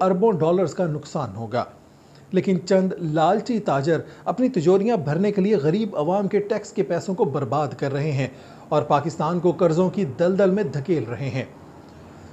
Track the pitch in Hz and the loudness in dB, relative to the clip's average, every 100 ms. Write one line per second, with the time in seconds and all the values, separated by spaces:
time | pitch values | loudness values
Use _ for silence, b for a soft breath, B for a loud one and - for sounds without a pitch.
0 | 185 180 226 170 160 185 160 - 170 147 | 0 4 2 2 2 2 0 -2 -2 -4
1 | - 165 117 98 110 120 - - B B | -6 -6 -6 -8 -4 -4 -4 -10 B B
2 | B B B 185 196 180 - 190 185 - | B B B 0 2 0 2 2 2 -2
3 | 160 160 160 214 220 220 - 143 151 151 | -2 2 2 2 0 -2 0 0 2 0
4 | B B - 185 254 196 156 202 214 220 | B B -6 0 0 2 4 4 2 0
5 | 143 156 208 202 208 214 151 202 226 - | 0 0 2 2 2 2 2 0 -2 -2
6 | 151 202 196 202 202 214 - - 180 170 | 0 0 0 0 0 -4 -4 -4 -2 -2
7 | - 185 175 139 117 143 139 - 139 139 | -2 -2 0 0 -2 -2 -2 -4 -4 -2
8 | 156 135 127 B B B B 151 147 143 | -2 -2 -4 B B B B -2 2 0
9 | 151 - 156 175 175 180 170 160 185 208 | 0 -2 -2 0 0 2 2 4 0 0
10 | 156 117 175 190 196 202 165 139 160 156 | -4 0 0 2 2 2 -2 -4 -2 -2
11 | 113 120 135 123 107 - - - - B | -2 -6 -6 -6 -8 -12 -20 -20 -20 B
12 | B B B | B B B